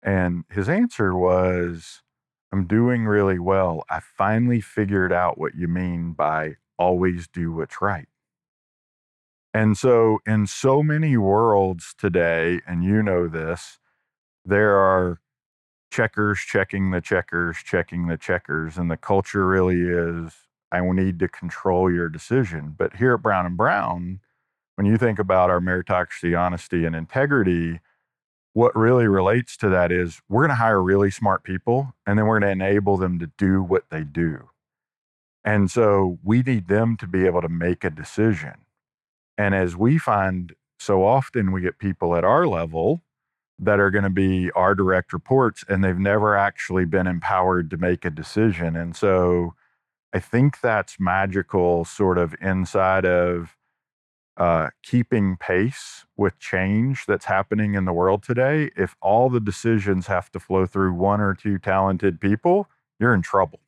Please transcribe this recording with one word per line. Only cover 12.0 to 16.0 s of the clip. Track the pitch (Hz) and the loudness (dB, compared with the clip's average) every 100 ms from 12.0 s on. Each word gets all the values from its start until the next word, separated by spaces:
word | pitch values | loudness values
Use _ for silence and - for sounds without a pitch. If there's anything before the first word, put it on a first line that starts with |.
| 101 90 85 82 82 87 - | -2 2 2 0 0 -2 -4
and | 85 | -4
you | 92 107 | 0 0
know | 104 90 87 | 2 0 -2
this, | 80 80 85 - - _ _ _ _ _ _ | -4 -6 -8 -10 -20 _ _ _ _ _ _
there | 90 101 107 98 | -2 2 4 4
are | 95 95 90 85 _ _ _ _ _ _ _ | 4 4 0 -4 _ _ _ _ _ _ _
checkers | - | -2